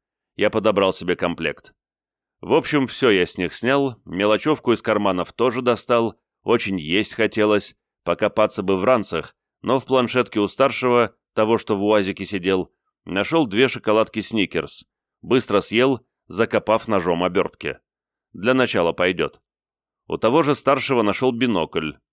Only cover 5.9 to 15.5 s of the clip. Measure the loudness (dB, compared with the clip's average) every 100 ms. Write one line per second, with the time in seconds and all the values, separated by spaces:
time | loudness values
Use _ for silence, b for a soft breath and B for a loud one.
5.9 | 0 0 -6 _ _ -2 0 0 -4 -2
6.9 | -2 -2 -2 -2 2 2 2 -2 -14 _
7.9 | _ -4 -2 -2 0 0 0 -2 0 2
8.9 | 2 0 -6 -8 _ _ _ -2 -2 0
9.9 | 0 0 0 -2 0 -2 2 0 0 0
10.9 | 2 0 _ _ -2 2 2 0 0 4
11.9 | 4 2 -4 -6 -4 0 0 -2 _ _
12.9 | _ -6 -4 0 0 0 2 0 0 0
13.9 | 2 0 -4 -4 -2 -2 -2 -6 -10 -18
14.9 | _ _ _ 0 0 2